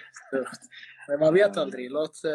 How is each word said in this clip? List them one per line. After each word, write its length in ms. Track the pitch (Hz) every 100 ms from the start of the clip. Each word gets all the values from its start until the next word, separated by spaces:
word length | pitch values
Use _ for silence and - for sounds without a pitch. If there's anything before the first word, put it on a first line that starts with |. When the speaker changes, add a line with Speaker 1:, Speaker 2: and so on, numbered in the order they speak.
| - - -
Speaker 1:
Tufft. 300 | 135 123 - - - - - -
Men 120 | 143
man 140 | 156
vet 160 | 175 202 185
Speaker 2:
Ja. 60 |
Speaker 1:
aldrig. 280 | 135 127 123
Låt, 300 | 147 160 - 160